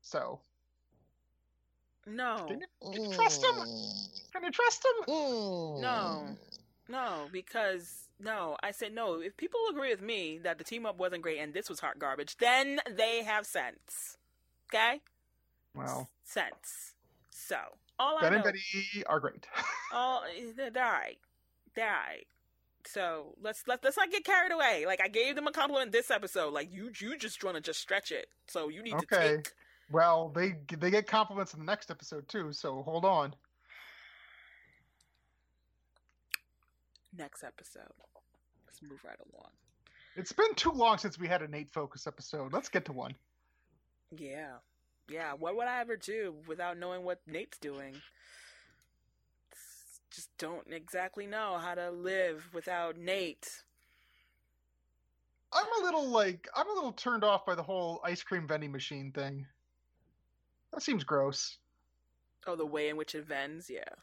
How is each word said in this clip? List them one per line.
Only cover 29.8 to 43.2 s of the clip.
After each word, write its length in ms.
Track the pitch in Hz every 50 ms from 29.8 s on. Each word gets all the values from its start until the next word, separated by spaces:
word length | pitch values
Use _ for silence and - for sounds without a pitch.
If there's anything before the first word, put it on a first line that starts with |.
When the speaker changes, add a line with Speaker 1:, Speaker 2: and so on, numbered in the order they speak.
| _ _
Speaker 1:
Well, 400 | 143 160 165 170 165 165 165 160
they, 280 | 143 165 180 196 180 156 143 139 170 156
they 140 | 160 180
get 160 | 196 208 208 -
compliments 480 | - 220 214 214 202 196 196 175 -
in 60 | 156
the 40 | 156
next 240 | 165 208 208 - -
episode, 380 | 170 - - - 160 151 143 -
too, 260 | - 214 175 151 147
so 300 | - - 156 131 135 139
hold 220 | 160 160 165 170
on. 280 | 190 190 160 147 139 147 _ _ _ _ _ _ _ - - - - - - - - - - - - - - - - - - - _ _ _ _ _ _ _ _ _ _ _ _ _ _ _ _ _ _ _ _ _ _ _ _ _ _ _ _ _ _ _ _ _ - - _ _ _ _ _ _ _ _ _ _ _ _ _ _ - 175
Speaker 2:
Next 280 | 156 143 - - -
episode. 380 | 127 - - - - - - - - - _ - _ _ - _ _ _ _ _ _ _ _ _
Let's 160 | _ - -
move 180 | 151 147 139 135 -
right 100 | - - - - - -
along. 160 | - - - _ _ _ _ _ _ _ - _ - - - - 180
Speaker 1:
It's 160 | 185 - -
been 200 | - 415 453 427
too 160 | - - 339
long 260 | 320 262 233 226 214 190
since 200 | - 202 156 165
we 120 | 175 165
had 120 | 180 175
a 60 | 156 151
Nate 240 | 151 151 151 147
focus 360 | - 160 147 139 - 139 - -
episode. 440 | - - 127 - - 151 135 135
Let's 160 | 135 - - -
get 160 | - 180 175
to 60 | -
one. 240 | 139 123 127 127 139 -